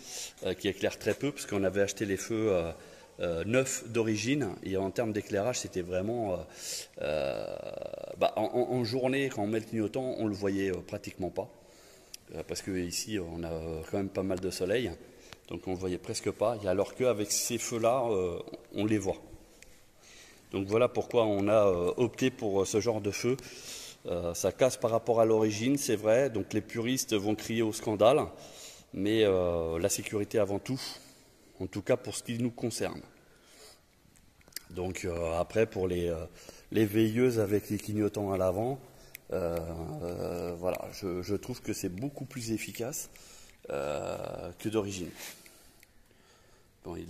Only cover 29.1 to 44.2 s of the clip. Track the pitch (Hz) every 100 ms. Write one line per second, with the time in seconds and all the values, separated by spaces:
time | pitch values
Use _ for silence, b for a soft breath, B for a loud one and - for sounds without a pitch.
29.1 | 110 104 92 90 85 82 82 98 - -
30.1 | 107 104 113 98 98 - 131 B B B
31.1 | B B B B - 92 104 - 123 -
32.1 | - - 117 123 117 120 - 95 82 -
33.1 | - - B B B B B _ _ _
34.1 | - - _ - - - 90 92 87 92
35.1 | 85 82 85 87 110 110 101 92 87 87
36.1 | 82 82 B B B B 104 107 107 110
37.1 | 113 127 113 98 104 - 104 - 104 104
38.1 | 107 101 95 92 92 120 135 B B B
39.1 | B - 92 85 85 82 82 82 76 85
40.1 | 90 87 87 87 85 90 - - - 98
41.1 | 90 90 98 - 123 - 101 95 92 139
42.1 | 143 131 127 110 110 - 95 117 151 -
43.1 | B B B B B - 71 71 73 92
44.1 | 90